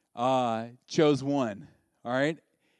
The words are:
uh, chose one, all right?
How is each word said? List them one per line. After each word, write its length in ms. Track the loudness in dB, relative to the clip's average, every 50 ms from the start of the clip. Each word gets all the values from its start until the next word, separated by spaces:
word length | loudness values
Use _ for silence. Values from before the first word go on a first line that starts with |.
| _ _ -6
uh, 540 | -2 0 2 2 2 2 0 -2 -4 -6 -8 -12 -20 _
chose 380 | -4 0 4 4 4 4 2 0
one, 440 | -2 -2 -2 -2 -4 -6 -8 -14 -20 _ _ _ _ _ _ -6
all 80 | -4
right? 260 | -2 0 0 0 -2 -6 _ _ _ _ _ _ _